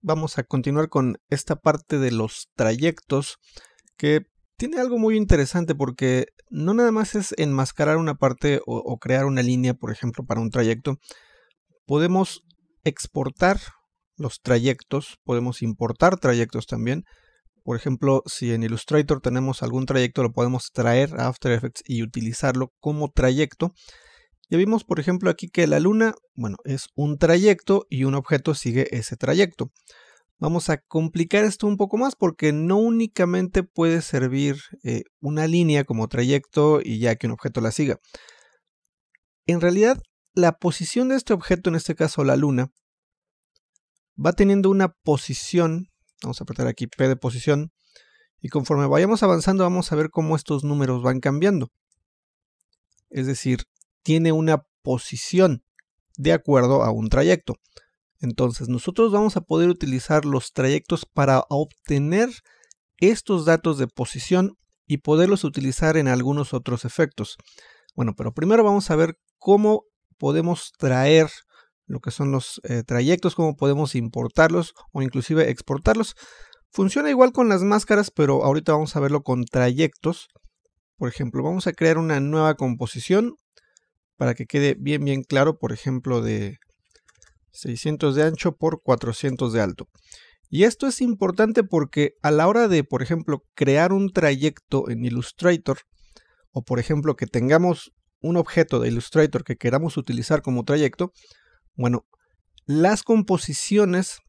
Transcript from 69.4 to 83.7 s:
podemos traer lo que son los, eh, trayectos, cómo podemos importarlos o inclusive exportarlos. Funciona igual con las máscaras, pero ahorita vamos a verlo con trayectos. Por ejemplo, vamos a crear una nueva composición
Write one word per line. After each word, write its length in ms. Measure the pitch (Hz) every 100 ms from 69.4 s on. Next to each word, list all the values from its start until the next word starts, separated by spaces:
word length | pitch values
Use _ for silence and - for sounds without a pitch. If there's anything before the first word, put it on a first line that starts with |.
| - 202 214 214 _ _ _ _
podemos 540 | 139 151 170 175 - _
traer 520 | 139 127 135 160 156 - _ _ _ _ _
lo 140 | 123
que 120 | -
son 200 | - 139
los, 300 | 135 - -
eh, 200 | - 120
trayectos, 520 | 113 123 131 180 180 -
cómo 200 | 160 143
podemos 400 | 151 139 151 131
importarlos 800 | 117 117 120 - 160 175 165 - -
o 100 | 151
inclusive 480 | 131 135 - 160 135
exportarlos. 640 | 123 - 139 - 220 220 - - - - _ _
Funciona 380 | - 196 285 294
igual 240 | 262 254
con 160 | 254 233
las 120 | 190
máscaras, 480 | 196 208 - 208 202
pero 340 | - 147 139
ahorita 280 | 139 147 160
vamos 240 | 151 156 156
a 60 |
verlo 200 | 139 147
con 220 | 139 123
trayectos. 840 | 120 131 123 127 156 _ 156 175 - _ - _ _ _ _ _
Por 120 | 123
ejemplo, 340 | - 123 131
vamos 240 | 139 185 180
a 60 |
crear 240 | 170 165 160
una 220 | 165 143
nueva 340 | 139 156 156 147
composición 800 | 131 120 120 123 - 190 240 294 _ _ _